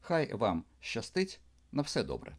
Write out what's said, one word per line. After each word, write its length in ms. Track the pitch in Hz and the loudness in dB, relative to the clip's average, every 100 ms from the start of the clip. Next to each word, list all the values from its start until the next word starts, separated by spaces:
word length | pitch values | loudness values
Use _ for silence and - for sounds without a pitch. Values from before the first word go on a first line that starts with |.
Хай 320 | - 165 151 | 2 2 2
вам 300 | 101 110 85 - - | 2 2 2 -2 -14
щастить! 600 | - 117 113 - 190 - - - _ | -6 -6 -4 0 -2 -2 -20 -20 _
На 100 | 139 | -2
все 220 | 143 - | 0 0
добре. 320 | 73 62 - | 0 -2 -6